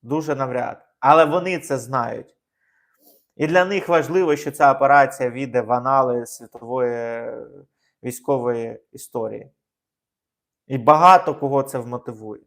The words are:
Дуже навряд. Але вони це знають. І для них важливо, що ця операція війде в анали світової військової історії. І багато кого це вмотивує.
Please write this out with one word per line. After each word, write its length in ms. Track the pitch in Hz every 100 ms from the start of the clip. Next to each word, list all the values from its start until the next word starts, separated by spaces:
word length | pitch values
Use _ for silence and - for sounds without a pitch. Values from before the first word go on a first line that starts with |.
Дуже 320 | 113 151 151
навряд. 480 | 135 131 123 117 - _ _
Але 240 | 131 156
вони 340 | 156 165 180 175
це 200 | - 135
знають. 600 | 117 131 117 113 - _ _ _ _ _ _ _ _ _ _ _
І 80 | 151
для 180 | 180
них 240 | 185 196 175
важливо, 480 | 170 139 180 175 147
що 140 | 147
ця 220 | 139 143
операція 580 | 135 139 143 139 - 127
війде 300 | 120 135 123
в 120 | 110
анали 540 | 123 127 135 131 123 117
світової 1040 | - 117 120 117 127 123 120 117 117 117 120 123 143 139 _ _ _
військової 800 | 127 123 - 135 120 117 113 117 _
історії. 580 | 120 - 123 110 107 139 _ _ _ _ _ _ _ _ _ _ _ _
І 120 | 131
багато 560 | 117 156 175 185 -
кого 280 | 143 139 139
це 160 | 135 131
вмотивує. 640 | 117 123 - 113 110 104